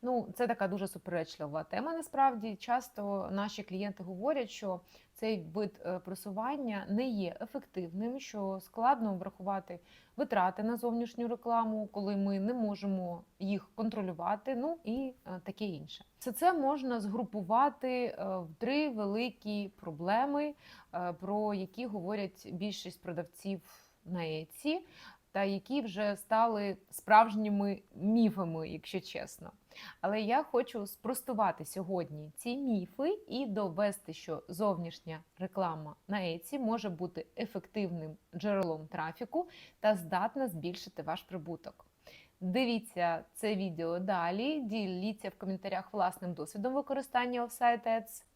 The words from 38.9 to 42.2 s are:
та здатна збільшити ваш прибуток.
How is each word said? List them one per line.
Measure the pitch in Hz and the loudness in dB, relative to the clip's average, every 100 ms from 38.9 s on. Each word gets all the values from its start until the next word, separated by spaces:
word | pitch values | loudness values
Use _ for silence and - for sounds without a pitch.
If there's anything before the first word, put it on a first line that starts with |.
| 175 160 170 240 311 349 - - _ | -4 -4 -4 -2 -2 -2 -6 -20 _
та | 214 208 | 4 4
здатна | 170 180 208 277 262 | 2 0 0 0 -2
збільшити | 165 160 175 - - | -2 -4 -6 -10 -10
ваш | 151 170 | -6 -6
прибуток. | - 185 156 170 - - - _ - - | -6 -10 -6 -8 -10 -18 -20 _ -20 -20